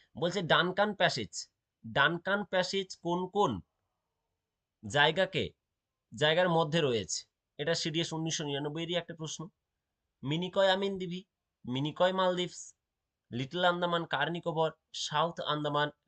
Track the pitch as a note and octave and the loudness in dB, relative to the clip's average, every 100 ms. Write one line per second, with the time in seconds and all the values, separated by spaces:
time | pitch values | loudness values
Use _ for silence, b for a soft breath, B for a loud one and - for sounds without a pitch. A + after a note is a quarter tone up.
0 | b - E3+ F#3+ E3 D#3 F3 F3+ G#3 G3+ | b -4 -2 0 2 4 4 2 0 2
1 | E3+ C#3+ G2+ - - _ _ _ A2+ A2+ | 2 2 -6 -10 -14 _ _ _ -4 2
2 | C#3+ E3+ F#3 G3+ G#3 F#3 F3+ G3 F#3+ - | 4 2 -2 -2 0 0 0 -2 -6 -6
3 | E3+ F3 F3+ - F3 G2+ - _ _ _ | -2 -2 0 2 2 0 -8 _ _ _
4 | _ _ _ _ _ _ _ _ A2 C3 | _ _ _ _ _ _ _ _ -2 4
5 | D3 E3 F#3 D#3 F2+ - _ _ _ _ | 4 4 0 0 -4 -6 _ _ _ _
6 | _ A2 D3+ D#3+ F#3 D#3+ D#3+ E3 D3 A#2 | _ -2 2 4 4 2 2 2 2 0
7 | F#2+ - - _ _ - D3 E3 E3+ D#3 | -2 -8 -10 _ _ -8 -4 -2 -2 -2
8 | E3 D#3+ E3 D3+ D3 C#3 D3 D3+ E3 F3 | -4 -4 -4 -4 -4 -4 -4 -6 -4 -4
9 | E3 E3 D#3+ - E3 _ _ _ _ _ | -6 -8 -10 -10 -14 _ _ _ _ _
10 | _ _ B2+ D#3 F3+ G3 F#3+ F#3+ G3+ G3 | _ _ -4 -4 -2 2 4 4 0 -4
11 | F3+ F3+ - _ _ _ A#2 B2+ D3 D3 | -6 -8 -12 _ _ _ -6 -4 -2 2
12 | F3+ F#3+ F#3 F3+ F3 - - - _ _ | 2 4 2 2 -2 -6 -18 -20 _ _
13 | _ _ - A2+ C#3 F3 F3+ F3 F3 E3+ | _ _ -10 -8 -6 2 2 2 2 0
14 | E3 C3+ D3 E3+ E3+ D#3 D#3+ - _ - | 0 0 0 -2 -4 0 0 -2 _ -10
15 | - D3+ E3 E3+ D#3 D3+ D3 D3 D3 - | -4 0 0 -2 -4 -2 0 0 0 -2